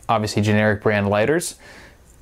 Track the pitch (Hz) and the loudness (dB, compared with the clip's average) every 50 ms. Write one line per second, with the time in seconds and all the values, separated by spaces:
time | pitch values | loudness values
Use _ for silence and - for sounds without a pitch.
0 | - - 120 110 107 107 - 113 104 107 104 107 107 107 104 104 - 110 107 104 | -4 -2 -2 -2 -2 -2 -2 -2 0 0 2 2 2 0 0 0 0 0 0 0
1 | 101 101 104 104 110 127 151 175 - - - - - - - - - - - - | 0 0 0 0 2 0 0 -2 -4 -8 -14 -16 -20 -20 -20 -20 -20 -20 -20 -20
2 | - - - - | -20 -20 -20 -20